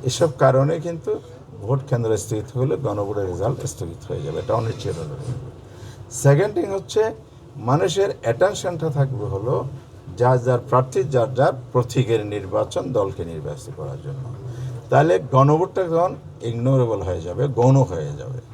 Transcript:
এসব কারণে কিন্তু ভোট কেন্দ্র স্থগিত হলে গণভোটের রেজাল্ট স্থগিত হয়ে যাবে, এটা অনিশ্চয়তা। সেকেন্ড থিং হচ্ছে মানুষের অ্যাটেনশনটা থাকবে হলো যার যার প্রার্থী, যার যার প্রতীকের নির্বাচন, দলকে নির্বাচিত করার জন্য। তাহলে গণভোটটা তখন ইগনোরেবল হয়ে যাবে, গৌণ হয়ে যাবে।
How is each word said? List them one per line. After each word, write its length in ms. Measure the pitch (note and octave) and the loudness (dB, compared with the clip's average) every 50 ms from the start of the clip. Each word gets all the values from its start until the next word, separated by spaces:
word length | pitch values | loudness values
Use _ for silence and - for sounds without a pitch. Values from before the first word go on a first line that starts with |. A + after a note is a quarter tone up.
| B2+ | -2
এসব 260 | C3 - - F3 D#3+ C#3 - D3 | -4 2 2 2 2 4 4 4
কারণে 360 | C3+ C3 C3+ C#3 D3 E3 E3 | 6 6 6 4 4 0 0
কিন্তু 400 | D3 E3+ E3+ D3+ - - G#3+ - - - - - - - - - | -2 -6 -8 -6 -4 -4 -4 -4 -6 -14 -18 -20 -20 -18 -16 -12
ভোট 180 | G2+ G#2+ C3+ C3+ C3+ - | -4 -2 -2 -2 0 -2
কেন্দ্র 280 | B2+ A#2 A#2 A2 A2 | -2 0 2 0 0
স্থগিত 400 | G2 - - A2+ G#2+ G#2 - - | 0 0 -4 -4 -6 -6 -6 -2
হলে 180 | B2 C3 D3 F#3 | -2 0 0 0
গণভোটের 500 | D#3+ C3+ G#2+ G2+ G#2 G2+ G2 G#2 G2+ G2 F#2 | -2 -2 -4 -2 -2 -4 -4 -2 -4 -2 -4
রেজাল্ট 340 | F2 E2+ G2 A#2+ C3+ C3 C3 | -4 -2 -2 -2 -2 -2 -6
স্থগিত 360 | C3 - - F#2+ E2 E2 - - | -8 -8 -8 -10 -10 -10 -12 -10
হয়ে 140 | - - - | -8 -8 -8
যাবে, 180 | C#2+ - E2 D#2+ | -6 -6 -6 -6
এটা 140 | - - A2 | -2 -2 -2
অনিশ্চয়তা। 500 | A2+ A2+ A2+ G#2 - - - - E2 D#2+ D2+ C#2 C2+ - B2 A#2 - - - - - - - - - - - - - - - | 0 0 -2 -6 -4 -6 -6 -6 -6 -8 -10 -10 -10 -8 -8 -8 -8 -10 -12 -14 -16 -20 -20 -18 -18 -18 -18 -16 -18 -18 -14
সেকেন্ড 440 | - - - C#3 C#3 D3 G3 G#3+ G#3 | -10 2 6 6 6 6 4 2 0
থিং 100 | F4 D#4+ G3 G3 | -2 -2 -2 -4
হচ্ছে 260 | F#3+ - - - G#3+ A3 A3 A3 - - - - - - - - C#3 G#2+ A#2+ | -6 -6 0 2 2 2 2 0 -8 -16 -20 -20 -20 -20 -18 -16 -6 0 2
মানুষের 400 | C3+ D#3+ G3 F#3 D#3 F#3+ G3 - - - | 2 4 4 2 2 2 0 0 0 -2
অ্যাটেনশনটা 680 | - - - B2+ F3+ G3 G3+ - - F#3 F3 D#3+ D#3+ D#3+ | -2 -2 2 4 2 2 2 -2 -4 -4 -4 -2 -2 -2
থাকবে 360 | C3 D3 C3+ C3 B2+ G#2 G#2 | 2 2 0 0 0 -4 -4
হলো 400 | G2+ - G2 G#2+ B2 D#3 G3 - - - - - - - - - - - | -4 -4 -2 -2 0 -2 -2 -2 -6 -10 -12 -16 -18 -20 -18 -16 -14 -2
যার 200 | - A#2+ C3 C3 B2 A#2 | 2 4 4 4 4 4
যার 160 | B2+ B2+ A#2 - - | 2 0 0 0 2
প্রার্থী, 340 | B2 B2+ C3 - - F#3+ F#3+ | 2 2 2 2 0 -2 0
যার 300 | - C#3+ B2+ A2+ - - | 2 2 2 2 2 2
যার 200 | B2 C#3+ F3 - B2+ - - | 2 2 2 2 -2 -12 -2
প্রতীকের 540 | - B2+ A#2+ - - C#3 A#2+ G#2 A#2 A2 G#2 | 0 0 0 2 0 0 2 2 2 0 0
নির্বাচন, 680 | G#2 G#2 G#2 F#2+ F#2 G2 G#2+ G#2 - - - F2+ E2+ - G#2+ | -2 -6 -6 -6 -2 -2 -2 -2 0 -2 -4 -4 0 0 0
দলকে 260 | G2 G2 F#2+ - E2+ | 0 0 -2 -6 -8
নির্বাচিত 480 | E2 E2 D#2 C#2+ D2 D2 - - C#2+ C#2 | -8 -8 -8 -8 -8 -10 -10 -12 -14 -12
করার 220 | D#2 D2+ C2+ C2 - - | -10 -10 -10 -10 -10 -10
জন্য। 180 | C#2 C#2 - - - - - - - - - - - - - - - | -10 -10 -8 -10 -10 -10 -10 -10 -12 -10 -8 -8 -8 -10 -10 -4 4
তাহলে 300 | B2 C3+ D3+ E3 F#3 F#3+ D3+ A#2 | 4 6 6 6 4 2 2 4
গণভোটটা 520 | C3+ C3 C3+ D3 D3+ D#3+ F#3 F#3 - F#3+ F#3 | 6 6 8 8 6 4 2 0 0 -2 -2
তখন 320 | E3 E3 E3 F3 F#3+ - - - - - - | 2 2 2 2 2 0 -6 -14 -18 -16 -8
ইগনোরেবল 600 | A2 A#2 A2+ A#2 A#2+ C3 C3+ C3 B2 A2+ A2 G2 | -8 -6 -4 0 2 2 4 4 4 2 0 -2
হয়ে 200 | F#2+ F#2 F2+ F2 | -2 -4 -4 -4
যাবে, 260 | E2 F2 - - C3 | -4 -6 -2 -2 -2
গৌণ 280 | D3 B2 A2+ A#2+ C3 C3+ C#3 B2+ - | 0 2 4 6 6 8 6 4 2
হয়ে 200 | F2+ D#2+ D2+ C#2+ D2 C#2+ | 0 -4 -4 -6 -6 -8
যাবে। 200 | - C2+ C3 - - - | -8 -10 -10 -10 -12 -14